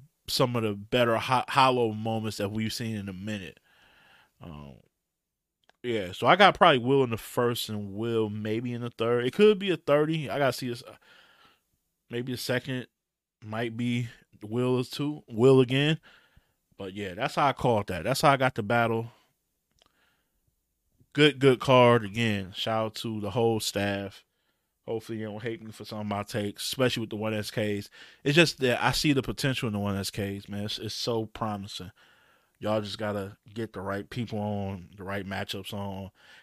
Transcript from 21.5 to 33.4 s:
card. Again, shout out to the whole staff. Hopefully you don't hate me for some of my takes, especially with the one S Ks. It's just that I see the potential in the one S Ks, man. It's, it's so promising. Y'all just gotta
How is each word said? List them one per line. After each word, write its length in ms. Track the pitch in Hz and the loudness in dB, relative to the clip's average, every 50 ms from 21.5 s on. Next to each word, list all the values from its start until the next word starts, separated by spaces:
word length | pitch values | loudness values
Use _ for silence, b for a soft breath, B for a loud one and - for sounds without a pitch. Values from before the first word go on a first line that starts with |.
| 127 113 | 6 6
card. 460 | - 139 131 127 123 120 120 117 107 | 4 6 8 8 8 8 8 6 2
Again, 480 | 98 98 117 117 113 104 101 95 90 - | 0 -2 0 0 0 0 -2 -4 -6 -8
shout 300 | - - 117 110 113 110 | -8 -4 -2 -2 -2 -2
out 100 | 110 - | -4 -6
to 240 | - - 117 110 107 | -8 -8 -8 -6 -6
the 120 | 101 101 | -6 -4
whole 280 | 92 131 113 113 113 107 | -2 2 2 2 2 0
staff. 640 | - - - 101 101 101 101 98 98 98 - - _ _ _ _ _ _ _ _ _ _ _ _ - - | -2 -2 -2 -2 -2 0 -2 -2 -4 -8 -12 -16 _ _ _ _ _ _ _ _ _ _ _ _ -12 -8
Hopefully 320 | 117 110 - - 113 107 | -8 -8 -8 -8 -10 -8
you 60 | 110 | -8
don't 180 | 107 101 107 113 | -8 -10 -8 -8
hate 180 | 117 117 - | -8 -8 -8
me 100 | 110 110 | -12 -16
for 140 | 110 - 107 | -16 -16 -14
some 140 | - 113 107 | -12 -10 -8
of 60 | 107 | -4
my 180 | 104 101 101 101 | -4 -4 -4 -4
takes, 420 | - - 110 104 104 95 - - | -6 -4 -4 -4 -4 -6 -6 -8
especially 360 | - - - 131 123 - 123 | -6 -2 0 2 2 0 -2
with 80 | 110 - | -6 -6
the 60 | 110 | -6
one 180 | 104 110 110 110 | -6 -4 -4 -4
S 180 | 107 104 - | -4 -6 -6
Ks. 380 | - 120 107 104 101 101 101 - B B B B B B B | -4 -4 -2 -2 -2 -4 -6 -10 B B B B B B B
It's 120 | 143 143 | 2 4
just 240 | 175 165 143 - - | 4 4 4 2 0
that 220 | 131 123 117 - 107 | 0 0 0 2 0
I 80 | 123 | 0
see 220 | 123 - - 156 139 | 0 2 2 2 2
the 80 | 135 | 2
potential 460 | 120 - 110 - - 139 123 - - 113 | 0 -2 -4 -2 -2 -2 -2 -2 -4 -4
in 60 | 104 | -2
the 60 | 101 | -2
one 180 | 101 101 98 98 | -2 -2 -2 -4
S 120 | 95 - | -4 -6
Ks, 380 | - 113 101 98 101 101 - - | -6 -6 -6 -6 -6 -8 -10 -12
man. 180 | 101 104 104 | -10 -8 -8
It's, 140 | 104 - - | -8 -8 -8
it's 160 | 110 107 - | -8 -8 -8
so 300 | - - 127 117 113 110 | -6 -4 -4 -2 -2 -4
promising. 640 | 107 - - 117 110 104 101 98 104 - - 90 90 - b b b b b b b b b b b b b | -6 -8 -6 -6 -6 -6 -6 -8 -12 -12 -14 -14 -16 -18 b b b b b b b b b b b b b
Y'all 220 | - 104 107 110 | -4 -2 -2 -2
just 160 | 104 98 98 110 | -2 -6 -8 -6
gotta 400 | 107 104 101 101 95 101 110 _ | -6 -4 -4 -4 -6 -8 -12 _